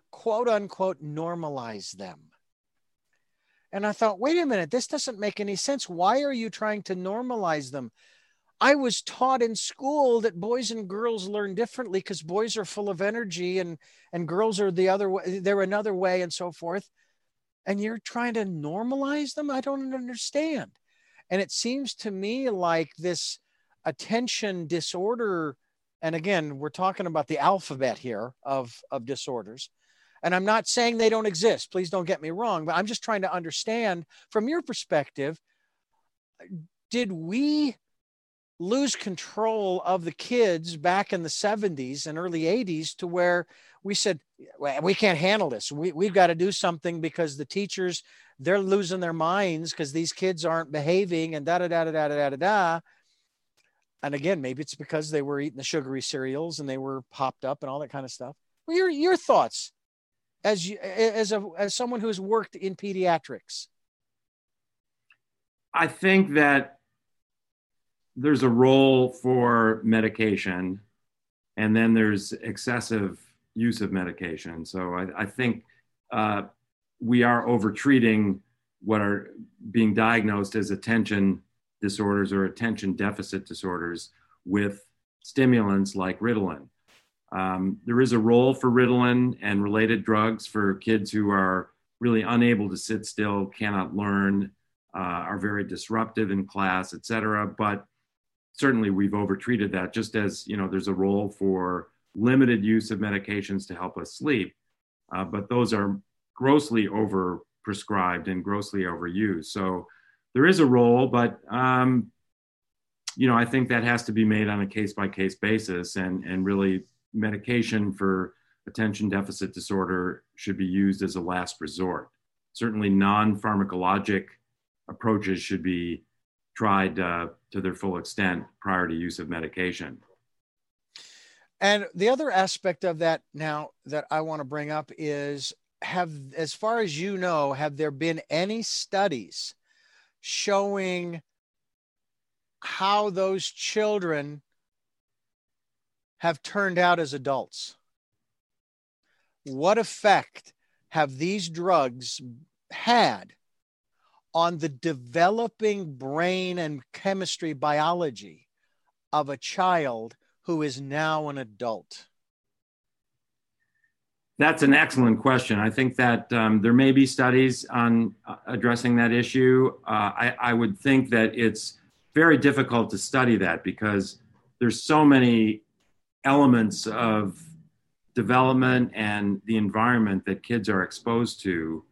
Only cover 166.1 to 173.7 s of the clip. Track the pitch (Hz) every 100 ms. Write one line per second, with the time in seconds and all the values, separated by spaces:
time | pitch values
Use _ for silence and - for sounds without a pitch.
166.1 | 113 - 120 110 110 110 123 135 135 135
167.1 | - 127 127 131 123 - 127 117 117 113
168.1 | - - - - 117 120 120 127 120 117
169.1 | 117 120 131 127 127 131 - - 107 104
170.1 | - 120 - 123 117 117 98 139 135 127
171.1 | 113 110 - 113 104 - - _ _ _
172.1 | - 165 143 139 131 131 120 104 98 -
173.1 | 135 127 107 92 82 92